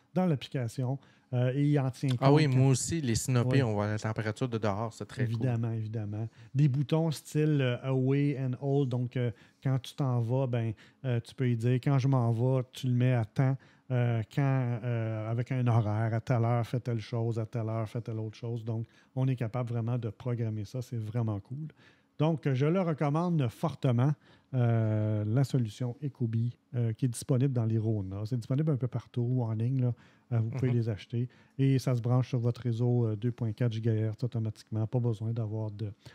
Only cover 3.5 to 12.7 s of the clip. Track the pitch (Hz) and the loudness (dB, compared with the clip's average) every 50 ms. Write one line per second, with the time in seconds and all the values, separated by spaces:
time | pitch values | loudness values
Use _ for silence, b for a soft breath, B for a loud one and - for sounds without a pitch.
3.5 | 127 139 135 113 107 101 104 104 107 107 - 110 110 - 107 110 104 - 131 123 | 4 2 2 2 2 0 0 0 -2 -2 -4 -4 -4 -4 -4 -4 -2 -2 -2 -2
4.5 | 113 110 104 107 98 101 117 113 - - 107 - - - 123 113 113 113 120 127 | -2 0 0 0 0 0 -4 -6 -6 -10 -12 -10 -6 -4 -2 -2 -2 0 0 0
5.5 | 120 117 117 117 113 113 110 107 110 113 107 104 104 107 113 110 B B B B | 0 0 -2 -2 -4 -4 -6 -6 -6 -6 -6 -6 -6 -6 -6 -8 B B B B
6.5 | B 131 151 147 123 143 143 - 160 160 165 165 147 - - - - 151 151 156 | B 2 4 4 4 2 0 0 0 0 0 0 -4 -6 -8 -6 -2 0 2 2
7.5 | 151 143 135 123 120 117 - 131 135 131 127 131 139 143 143 143 139 127 135 127 | 2 2 2 0 0 -2 -2 -2 0 0 2 2 2 2 2 0 0 -2 -4 -4
8.5 | 127 - 143 139 139 143 143 127 123 123 123 120 - 131 123 120 110 b b b | -4 -4 -2 0 0 0 0 0 -2 -2 -4 -4 -2 -2 -2 -2 -4 b b b
9.5 | b b - 139 131 131 - - - - 147 131 123 120 113 110 127 131 135 123 | b b -2 -2 -2 -2 -4 -6 -6 -4 -2 0 0 0 0 0 0 0 0 0
10.5 | 123 120 113 113 107 B B B B B - 131 120 117 - - - - 131 123 | 0 -2 -2 -2 -4 B B B B B -4 -2 -2 -2 -4 -6 -4 -2 0 0
11.5 | 120 113 113 123 127 123 - 147 143 135 113 135 135 131 117 117 117 110 123 127 | 0 2 2 2 2 2 2 2 2 4 4 4 4 4 4 2 2 2 2 2
12.5 | 131 131 123 - | 2 0 -2 -4